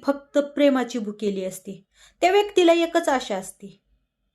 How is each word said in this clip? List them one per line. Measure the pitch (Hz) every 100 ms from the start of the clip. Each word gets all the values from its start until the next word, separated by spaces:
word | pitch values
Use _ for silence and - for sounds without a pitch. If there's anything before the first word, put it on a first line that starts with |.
फक्त | - 277 - 285
प्रेमाची | 285 285 285 262 240 247
भुकेली | 208 208 208 190 185
असते. | 180 - 190 _ _ _ -
त्या | 349
व्यक्तीला | 392 415 381 339
एकच | 339 330 339 330
आशा | 262 - 196
असते | 190 - 196 - _ _ _ _ _